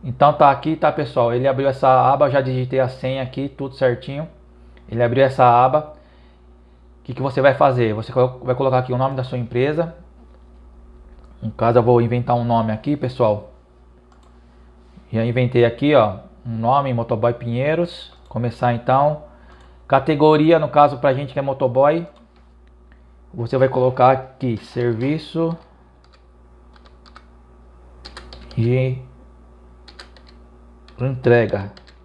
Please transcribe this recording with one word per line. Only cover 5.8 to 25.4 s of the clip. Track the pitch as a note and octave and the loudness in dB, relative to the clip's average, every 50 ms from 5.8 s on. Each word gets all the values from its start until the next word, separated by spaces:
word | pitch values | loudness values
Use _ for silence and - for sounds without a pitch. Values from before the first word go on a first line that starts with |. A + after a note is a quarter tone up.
| D3+ - - - - _ _ - - - _ _ _ - - _ _ _ _ _ _ - _ _ | -2 -4 -16 -20 -20 _ _ -20 -20 -20 _ _ _ -20 -20 _ _ _ _ _ _ -20 _ _
O | _ | _
que | - B2+ | -16 -10
que | B2+ | -6
você | C3 C#3 C3 C#3 | -6 -4 -2 2
vai | C3 C#3+ - | 2 2 4
fazer? | - D3+ C#3 C3 B2 A#2+ A2 G#2+ | 4 2 2 4 2 0 0 0
Você | G#2+ A2+ - | -4 -8 -6
colo-, | - C3 B2+ B2+ B2+ - - | 0 0 0 0 0 -8 -6
vai | B2+ B2 | -6 -4
colocar | B2+ C3+ C3+ B2+ B2+ | -2 0 0 0 -2
aqui | B2+ B2+ | -2 -2
o | B2+ B2 | -4 -2
nome | C3 C3+ C#3 | -2 -2 -4
da | C3 B2 | -6 -8
sua | - - B2 | -8 -8 -8
empresa. | A#2+ A2+ - B2 B2+ C#3+ D3+ D#3 E3 E3 E3+ - - - _ - - - - - - - - - - - - - - - - - - - - - - - - - | -8 -6 -4 -2 -2 -2 -2 -4 -4 -6 -8 -18 -20 -20 _ -20 -20 -20 -20 -20 -20 -20 -20 -20 -20 -20 -20 -20 -20 -20 -20 -20 -20 -20 -20 -20 -20 -20 -20 -12
No | - A2+ | -12 -10
caso | A2 - A2 A#2 A#2+ B2 | -6 -2 0 4 4 4
eu | A2+ | 4
vou | A#2+ B2 A#2+ | 6 4 4
inventar | A#2 A#2 A#2+ B2 A#2+ - B2 | 2 2 -2 -4 -2 -2 -2
um | A#2+ A#2 | -2 0
nome | A#2+ A#2 A#2 A2+ A2 A2 | 0 0 0 0 -2 -4
aqui, | A2 - C#3+ D3 C#3+ | -6 -4 -6 -6 -4
pessoal. | C#3+ B2+ B2+ - B2 A2 G#2 G2+ - - - - _ _ _ _ - - - _ _ _ _ _ _ - _ - _ - _ - - - - _ - - - - - _ - | -4 -8 -4 -2 0 0 0 -2 -6 -16 -20 -20 _ _ _ _ -20 -20 -20 _ _ _ _ _ _ -20 _ -20 _ -20 _ -20 -20 -20 -20 _ -20 -20 -20 -20 -18 _ -4
Já | A2 A2+ | -4 -2
inventei | A#2+ A#2 B2+ B2+ B2 B2 B2 A#2+ | -2 0 0 -2 0 2 2 2
aqui, | A#2 - - C#3 D3 D3+ | 2 2 0 0 4 4
ó, | C3+ A2 G#2+ F#2+ F#2+ - - - - - | 4 4 4 0 -8 -14 -20 -20 -18 -12
um | A#2+ A2+ A2+ | -10 -8 -4
nome, | A2+ A#2 C3 C#3+ C#3 C3+ B2 | -2 0 0 0 0 -2 -4
Motoboy | A#2 A2+ - - G#2+ A2 A#2 A#2+ | -4 -4 -4 -4 -2 -2 -2 -2
Pinheiros. | - - A#2+ A#2 B2 C3 D3 D#3 D#3+ F3 E3+ - - - - - - - - | -2 -6 -6 -4 -4 -2 -2 -2 -2 -4 -6 -6 -18 -20 -20 -20 -20 -20 -12
Começar | - A2 A#2+ A#2+ A2+ - - A#2+ A#2+ | -10 -6 -6 -6 -6 -2 -2 -2 -2
então. | A2+ - - B2+ C3+ C#3+ D3+ D3+ D3 - - - - - - - - - - - - - - | -2 -2 0 0 2 2 0 -2 -4 -12 -20 -20 -20 -20 -20 -20 -20 -20 -20 -20 -20 -4 0
Categoria, | - C3+ C3 - D#3 C#3 D3+ D#3 D#3 D3+ D3+ D#3 E3+ D#3+ | 0 0 2 0 0 4 4 4 6 6 4 4 4 2
no | D#3 C#3+ | 2 0
caso | - D3 D3 D3 C#3+ B2 | 4 4 4 4 2 0
pra | C#3+ C#3+ C3 | 0 0 0
gente | C3 C#3+ C3 - | 0 -4 -6 -6
que | D3 | -6
é | |
motoboy, | C#3 C#3 C3+ C3 C#3 B2+ A#2 C3 C3+ D3 D#3 E3+ E3+ - _ - - _ _ _ _ _ _ _ _ - _ _ _ _ - _ _ - _ - - - - | -6 -6 -4 -2 -2 -2 2 2 2 2 2 0 -6 -10 _ -20 -20 _ _ _ _ _ _ _ _ -20 _ _ _ _ -20 _ _ -20 _ -20 -20 -20 -12
você | - A#2 A#2 - C3 | -10 -8 -4 0 0
vai | C3 C3 | 0 2
colocar | C3 C3 B2+ B2+ B2+ - B2+ B2+ | 2 0 0 0 2 4 4 4
aqui, | C3+ C3 C3 - - _ - B2+ A2+ G#2 | 4 2 -2 -12 -14 _ -6 -4 -4 -6
serviço | - - - B2+ A#2+ A#2+ A#2 A2 B2 C#3 D3+ D#3 D#3 - - E3+ | -8 -10 -8 -4 -2 -2 -2 -2 -4 -4 -4 -6 -8 -8 -6 -4